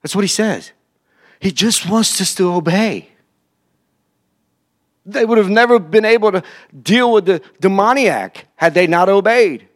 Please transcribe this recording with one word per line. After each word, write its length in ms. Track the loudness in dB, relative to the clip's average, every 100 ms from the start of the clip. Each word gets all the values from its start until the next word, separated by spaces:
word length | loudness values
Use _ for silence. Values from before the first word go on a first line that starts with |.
That's 140 | -6
what 80 | -4
he 40 | -2
says. 440 | -2 -2 -4 -10 _ _ _ _ _ _ _
He 120 | -6
just 360 | -2 -2 -2 -2
wants 320 | -2 -2 -4
us 140 | -6
to 160 | -2 -2
obey. 580 | 0 -2 -2 -2 -4 -12 _ _ _ _ _ _ _ _ _ _ _ _ _ _ _ _ _ _ _
They 180 | -10 -4
would 140 | 0 2
have 140 | 2
never 260 | 2 4 2
been 260 | 2 0
able 280 | 2 2 2
to 100 | -2 -8 -20 _ -14
deal 300 | 0 0 2
with 160 | 2 0
the 160 | -4 -6 _
demoniac 880 | -2 0 0 2 0 -2 -8 -14 _
had 180 | _ 0
they 140 | 0 0
not 200 | 2 2
obeyed. 600 | 2 2 2 0 -2 _